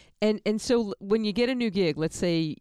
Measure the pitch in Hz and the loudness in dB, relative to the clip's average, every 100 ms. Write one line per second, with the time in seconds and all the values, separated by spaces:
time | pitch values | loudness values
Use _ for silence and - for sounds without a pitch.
0 | - _ 214 214 - 214 - 240 208 - | -20 _ 0 0 -2 -2 0 0 0 -6
1 | 196 220 214 196 240 254 233 190 175 151 | -2 0 0 0 0 0 -2 2 0 0
2 | 160 - 180 165 160 - | -4 -2 0 0 0 -4